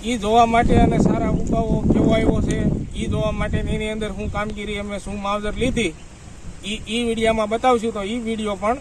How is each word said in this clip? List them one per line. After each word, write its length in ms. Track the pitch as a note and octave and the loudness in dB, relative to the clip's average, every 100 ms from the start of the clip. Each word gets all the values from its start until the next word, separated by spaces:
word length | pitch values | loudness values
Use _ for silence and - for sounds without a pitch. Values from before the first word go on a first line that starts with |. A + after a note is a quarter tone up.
| G#3 | -2
ઈ 120 | A#3+ | -2
જોવા 280 | G3+ A3+ A#3 | 4 6 6
માટે 360 | A3+ A#3+ B3 | 4 6 6
અને 160 | - - | 6 4
સારા 320 | - - - | 2 2 0
ઉગાવો 520 | - - A3+ A3+ A3 - | 0 0 0 0 0 2
કેવો 200 | - - | 4 4
આવ્યો 280 | A3 - G#3+ | 4 2 2
છે 160 | - A3 - - - - | 0 0 0 0 -4 -4
ઈ 120 | A3 | -2
જોવા 240 | G#3 G#3+ | -2 -2
માટે 320 | G#3 G#3 A3 | -2 -2 -2
ને 80 | G#3 | -2
એની 180 | G#3+ G#3+ | -2 -2
અંદર 220 | G#3+ G#3+ F#3+ | -4 -6 -6
શું 140 | G#3 | -6
કામગીરી 480 | G3+ G#3+ G#3 G#3 G3+ | -4 -6 -6 -8 -6
અમે 200 | G3+ G3+ | -6 -8
શું 180 | G3+ G3+ | -8 -6
માવજત 360 | G3 G#3 G#3 G3+ | -4 -2 -4 -2
લીધી 360 | A#3+ - E3+ - - - - - - - F#3+ | 0 0 -2 -4 -18 -18 -18 -14 -14 -12 -8
ઈ, 160 | G#3+ G3+ | -8 -4
ઈ 180 | A3 A#3+ | -2 -2
વીડિયોમાં 440 | A3+ A3 A3+ G#3+ | 2 2 2 0
બતાવશું, 420 | A3+ C4 A#3+ A3+ | 2 4 4 0
તો 100 | G#3+ | -4
ઈ 160 | G3 A#3+ | -6 -4
વીડિયો 360 | A3+ A3 G#3+ G3 | -4 -4 -4 -2
પણ 220 | G#3 C4+ | -2 -2